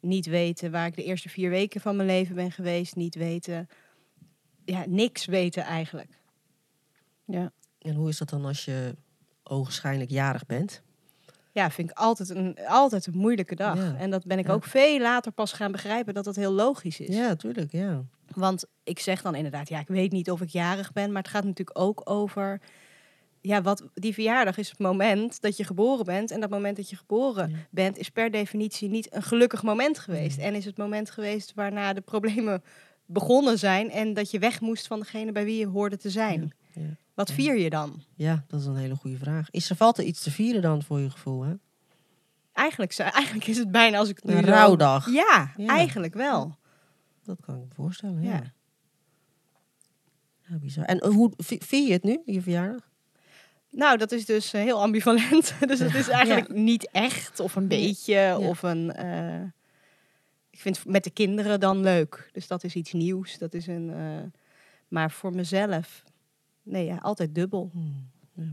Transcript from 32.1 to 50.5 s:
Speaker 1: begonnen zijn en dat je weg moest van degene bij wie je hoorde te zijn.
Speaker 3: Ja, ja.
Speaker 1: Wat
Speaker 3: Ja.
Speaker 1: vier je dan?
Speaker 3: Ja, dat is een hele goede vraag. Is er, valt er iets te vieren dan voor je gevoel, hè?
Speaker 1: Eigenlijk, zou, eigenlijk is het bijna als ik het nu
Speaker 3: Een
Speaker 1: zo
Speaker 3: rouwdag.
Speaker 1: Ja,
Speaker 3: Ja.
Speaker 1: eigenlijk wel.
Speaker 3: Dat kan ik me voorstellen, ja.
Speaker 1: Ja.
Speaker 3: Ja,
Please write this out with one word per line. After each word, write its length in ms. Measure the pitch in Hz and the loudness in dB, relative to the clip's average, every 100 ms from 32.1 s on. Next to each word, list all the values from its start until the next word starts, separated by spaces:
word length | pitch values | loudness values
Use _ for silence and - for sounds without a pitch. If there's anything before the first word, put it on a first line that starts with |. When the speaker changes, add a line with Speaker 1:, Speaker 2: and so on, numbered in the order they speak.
| 214 214 214 214 185 - - _ _ _ | -2 -2 0 -2 -2 -6 -20 _ _ _
Speaker 1:
begonnen 520 | 180 185 247 285 226 | -4 4 4 6 2
zijn 320 | 196 190 220 | 2 2 0
en 240 | 208 220 | -2 -2
dat 160 | 208 208 | -2 -4
je 80 | 208 | 0
weg 220 | 214 233 | 0 0
moest 260 | 226 226 - | -4 -4 -6
van 120 | 220 | -10
degene 320 | 214 220 220 | -8 -8 -6
bij 120 | 208 | -4
wie 140 | 208 220 | -2 -2
je 80 | 208 | -2
hoorde 300 | 190 208 202 | -2 -2 -4
te 140 | 208 | -6
zijn. 420 | 190 220 170 156 - _ | -2 -2 -2 -4 -10 _
Speaker 3:
Ja, 100 | - | -12
ja. 60 | 156 156 _ | -10 -10 _
Speaker 1:
Wat 140 | - 202 | -6 -4
Speaker 3:
Ja. 60 | |
Speaker 1:
vier 240 | 143 277 247 | 0 2 2
je 120 | 165 | 2
dan? 320 | 156 147 - - | 0 -4 -10 -20
Speaker 3:
Ja, 300 | _ 156 160 139 | _ 0 0 -2
dat 140 | 147 | -4
is 60 | 139 | -2
een 100 | 135 | -2
hele 180 | 131 131 | -4 -6
goede 200 | 131 131 | -6 -8
vraag. 340 | 139 160 160 | -4 -4 -4
Is 200 | - 170 | -4 -4
er, 60 | 180 | 4
valt 220 | 220 233 | 4 4
er 60 | |
iets 180 | - 165 | -2 -4
te 80 | - | -6
vieren 320 | 143 220 233 | 0 0 2
dan 200 | 170 151 | 2 0
voor 180 | 143 147 | 0 -2
je 100 | 139 | -2
gevoel, 320 | 131 - 131 | -6 -8 -6
hè? 100 | 131 190 _ _ _ _ _ _ _ _ _ | -4 -6 _ _ _ _ _ _ _ _ _
Speaker 1:
Eigenlijk, 400 | - 285 - 190 | -2 -2 0 -4
zou, 180 | - 180 | 0 2
eigenlijk 360 | 196 277 220 - | 2 2 -4 -2
is 100 | 220 | -2
het 120 | 220 | 2
bijna 280 | 202 226 208 | 8 8 6
als 100 | 214 | 0
ik 80 | 202 | -2
het 80 | |
nu 100 | - | 2
Speaker 3:
Een 100 | 202 | 4
Speaker 1:
zo 60 | 175 | 8
Speaker 3:
rouwdag. 600 | 214 208 175 143 135 143 | 10 10 10 6 4 2
Speaker 1:
Ja, 400 | 262 403 262 139 160 | 2 6 6 4 -6
Speaker 3:
Ja. 100 | 214 | 0
Speaker 1:
eigenlijk 480 | 285 339 - 165 | 4 4 0 -4
wel. 420 | 202 269 226 135 151 _ _ _ _ _ _ | -2 0 0 -2 -10 _ _ _ _ _ _
Speaker 3:
Dat 160 | - 185 | -14 -14
kan 140 | - | -12
ik 60 | 131 | -14
me 140 | 127 | -14
voorstellen, 480 | 131 147 180 208 170 | -8 -6 -6 -6 -4
ja. 80 | 175 | -2
Speaker 1:
Ja. 200 | 175 123 _ _ _ _ _ _ _ _ _ _ _ _ _ _ _ _ _ _ _ | -4 -6 _ _ _ _ _ _ _ _ _ _ _ _ _ _ _ _ _ _ _
Speaker 3:
Ja, 80 | _ | _